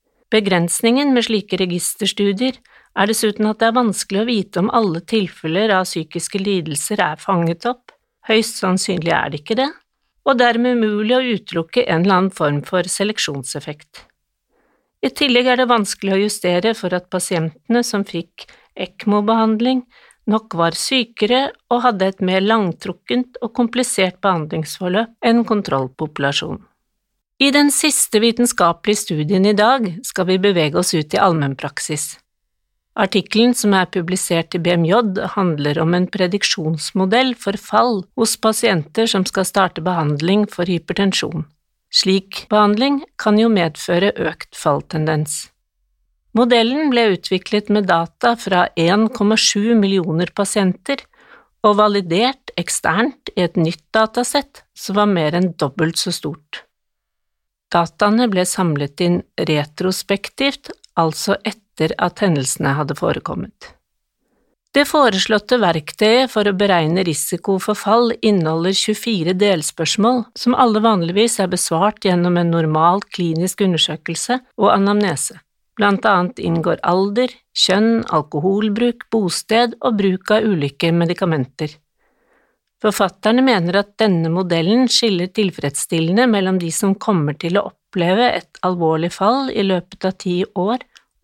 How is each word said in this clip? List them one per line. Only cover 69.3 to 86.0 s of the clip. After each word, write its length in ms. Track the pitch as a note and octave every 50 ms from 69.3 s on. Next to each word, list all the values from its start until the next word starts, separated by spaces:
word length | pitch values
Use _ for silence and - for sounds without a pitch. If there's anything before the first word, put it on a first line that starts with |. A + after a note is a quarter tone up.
| F#3+ F3+
delspørsmål, 880 | G3+ G#3 F#3+ D#3+ D3 - - - D#3+ - - - G3 A#3+ B3+ B3 A3 - _
som 200 | - - A#3+ B3
alle 260 | - C4 A#3 G#3 G#3+ G#3+
vanligvis 540 | A3+ G#3+ F#3 E3 E3 F3+ G#3 A3+ A#3 - -
er 80 | F#3+ F3+
besvart 520 | F3+ F3+ - - E3+ D#3+ F#3+ G#3+ G#3 - -
gjennom 320 | F#3+ F3+ F3 F3 F3+ F3
en 140 | F3 E3+ E3+
normal 480 | E3 E3+ D#3+ D#3 D#3 D#3 D#3+ F3 F3+ G3+ -
klinisk 560 | - - - F3 E3 D#3+ D#3+ F3 F#3 - - G3+
undersøkelse 800 | F#3 F3 D3+ - - D3+ - - - E3 - - - B3 C4 B3+ _ _ -
og 120 | F#3+ G3+ -
anamnese. 640 | G3 G3 G3+ G3+ G#3 G#3 F#3+ D3+ - - - - - _ _ _ _ _ _ _ -
Blant 240 | G#3 G3+ G3 F#3+ -
annet 340 | A3 G3+ F3 F3+ F3 - - -
inngår 380 | F3 E3 E3 D#3 F3 E3 - -
alder, 480 | - F3 F#3 G3 G3+ G3+ A#3+ B3+ B3 - _ _ _ _
kjønn, 480 | - - - F#3 G3+ A3 A3+ A#3 A3+ - -
alkoholbruk, 960 | - D#3 D3+ - - D3 D3+ F#3+ G3 G#3 A3 G#3+ G3+ A3 A#3+ A#3+ A#3 - - -
bosted 640 | A3+ A3+ G3+ F3 - - - - A3 A3+ A#3+ A#3+ A#3 -
og 160 | - B3+ A3+ G3+
bruk 320 | G3 F#3+ F#3 F#3 - - G#3
av 80 | A3 G#3+
ulike 480 | A3 G3 D#3+ C#3+ C#3 - - - E3
medikamenter. 800 | E3 E3+ E3+ E3 F3 - G3 F3 E3 D3 B2+ - _ - D#3 D3 - _ _ _ _ _ _ _ _ _ _ _ _ _ _ _ _ _ _ _ _ _ -
Forfatterne 640 | G#3+ G3+ - G3+ F3+ - _ - G#3+ A#3 B3 C4
mener 320 | C4 A#3 F#3+ E3+ F3 F3+ G3+
at 140 | G3+ - _
denne 300 | - A3 G#3 F3+ E3 E3 E3
modellen 600 | E3 F3+ F#3+ E3+ E3+ E3 D#3+ F3+ A3 B3 C4 A#3
skiller 400 | - - A#3+ A3+ G3 E3+ F3 F#3
tilfredsstillende 960 | - - G3+ F3+ - - - C#3+ C#3+ - - - F3+ D#3+